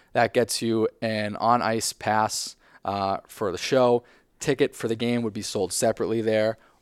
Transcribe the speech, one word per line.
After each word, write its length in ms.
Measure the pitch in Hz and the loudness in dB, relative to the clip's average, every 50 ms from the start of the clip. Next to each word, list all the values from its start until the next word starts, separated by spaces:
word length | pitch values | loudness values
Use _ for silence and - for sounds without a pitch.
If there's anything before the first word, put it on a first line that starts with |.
| _ _ - | _ _ 0
That 200 | 120 120 117 - | 0 0 2 2
gets 280 | 123 117 - - - | 0 0 0 -2 -4
you 260 | 117 113 113 113 110 - - - | -2 0 0 2 0 0 -2 -4
an 340 | - 113 110 107 107 104 104 - | -4 -4 -2 -2 -4 -4 -6 -2
on-ice 560 | - 113 120 123 90 110 113 113 - - - | 2 2 2 4 2 0 0 -2 -2 -4 -6
pass, 600 | - - 110 107 107 107 107 - - - - - _ _ _ _ - - | -4 -2 0 2 2 2 0 -2 -4 -8 -8 -12 _ _ _ _ -10 -8
uh, 320 | 95 98 101 98 98 98 - - - | -6 -4 -2 -2 -2 -2 -4 -6 -12
for 240 | - - 110 98 | -8 -6 -4 -4
the 60 | 85 92 | -4 -4
show. 460 | - - 139 131 127 123 120 120 - - - _ _ _ _ - | -2 0 2 4 4 4 4 2 0 -4 -20 _ _ _ _ -8
Ticket 360 | - 151 135 - 143 - - | -2 -2 0 2 0 0 0
for 120 | - - 113 | -4 -4 -4
the 60 | 113 110 | -2 -2
game 240 | 117 117 120 120 117 | -2 -2 0 0 -2
would 100 | 110 98 | -4 -6
be 80 | 107 | -6
sold 300 | 101 - - 113 95 87 - | -8 -4 -2 -2 -2 -2 0
separately 480 | - 127 113 110 - 104 90 113 117 | 0 0 0 0 0 -2 -2 0 0
there. 360 | 107 110 110 110 107 110 110 _ _ _ _ _ | 0 2 2 2 2 0 -2 _ _ _ _ _